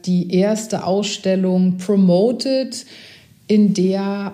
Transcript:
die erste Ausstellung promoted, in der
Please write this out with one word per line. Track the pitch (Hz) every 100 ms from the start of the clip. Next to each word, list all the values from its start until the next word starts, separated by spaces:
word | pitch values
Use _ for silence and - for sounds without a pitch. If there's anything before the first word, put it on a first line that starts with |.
die | - 180 175
erste | 185 202 214 - 202
Ausstellung | 175 196 208 - 190 190 185 185 185 180
promoted, | - 202 190 175 226 240 269 262 262 - - - - - _ _ -
in | 214 208
der | - 185 190 196 202 202